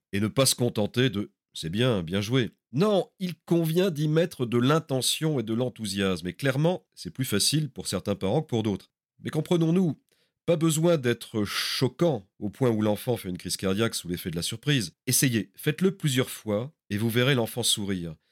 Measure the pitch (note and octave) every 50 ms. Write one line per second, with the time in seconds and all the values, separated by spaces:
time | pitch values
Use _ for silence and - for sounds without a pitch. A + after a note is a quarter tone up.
0 | _ _ - G2+ G#2 G#2+ - - C3+ B2+ - - B2 A#2+ - - G#2 G2 - A#2+
1 | B2+ C3 F#2+ G2+ G2+ - _ _ _ _ - - - E2 E2 G#2 A#2+ C3 A#2 G2
2 | E2+ D#2 F2 G2+ G#2 G2+ B2 C3+ A#2 F#2 - _ _ _ - B2+ F#3 G#3+ G#3 F#3
3 | D3+ - _ - F#3+ F3+ E3 - _ - F3 E3+ E3 D#3+ D#3+ F3+ F#3 G3+ D#3+ C#3
4 | D#3 D#3 D3+ D#3+ E3+ F3+ - - B2+ A2+ A2 A#2+ A#2+ C3 D3+ D#3+ D#3 - C#3 C3
5 | A#2+ - - - D3+ D#3+ D#3 C3+ A2 G#2+ A2+ A2+ B2+ B2+ - - A2 G#2 G2 G2+
6 | G2 F#2+ F#2 F2 D#2+ F2+ F2 - - C#3 B2+ C3+ D3+ E3+ F#3 F3 _ _ _ -
7 | - F2+ - - C3 - - G2+ - - - D3+ D#3 D3 - - F2+ - - F#2+
8 | - - G2+ F#2+ - F#2+ G#2+ D3+ D3+ - - A2+ G#2+ A2 G2 F2+ - _ _ _
9 | _ _ _ _ - B2 - D#3 D3+ - F#3 E3+ E3 D#3+ E3 F3+ F#3+ E3 B2 -
10 | _ _ _ _ _ _ _ _ - - E3+ E3 D#3 E3 D3+ D#3 D#3+ F3 E3+ D#3
11 | B2 A#2+ A#2+ A#2 - - - A2 G#2 F#2+ - - - - - - C#3 B2 - -
12 | E3+ E3+ D3 A2 F#2+ _ _ - - G#2+ F#2 - C3+ B2 A2+ G#2+ G#2+ G#2+ G#2 G2+
13 | - - A#2+ G#2 - F#2+ F2+ F2+ - F#2 - - - F#2+ F#2+ G2 A2+ A2+ A2 -
14 | - E2+ F2 E2+ - G2 D#2+ E2+ E2 - - - - C#3+ D3 C3 G#2 E2 - _
15 | - - B2+ - - C#3 A#2 A2 F#2+ - _ - - D3+ D3+ - F3+ F#3+ F#3+ G3
16 | - D#3 B2+ B2+ B2 - - - - G#2+ G#2 G#2 A#2+ D3 - _ _ - G2+ G#2
17 | A2 A#2 G#2+ A#2+ B2 C3 C#3+ B2+ A2+ A2 - B2+ A2+ - - - G2+ G2 G2+ F2+
18 | E2+ E2+ D#2 - _ _